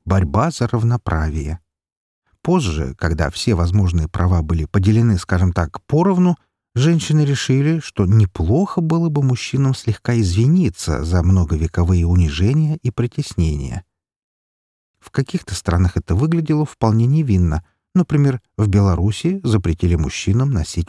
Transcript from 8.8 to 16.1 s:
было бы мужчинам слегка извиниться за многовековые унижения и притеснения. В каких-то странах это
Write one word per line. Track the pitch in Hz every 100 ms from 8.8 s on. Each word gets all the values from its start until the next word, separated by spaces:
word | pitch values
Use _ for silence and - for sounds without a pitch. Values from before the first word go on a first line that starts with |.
было | 160 170 170
бы | 147
мужчинам | 135 120 - 135 135
слегка | 127 - 107 - 120
извиниться | 95 90 123 180 143 - - 67
за | 80 90
многовековые | 85 95 80 78 80 - 87 90 85
унижения | 90 82 71 98 151 156 151
и | 123
притеснения. | - 120 - - - 80 73 67 92 - _ _ _ _ _ _ _ _ _ _ _
В | -
каких-то | - 135 180 -
странах | 92 - 85 90 -
это | -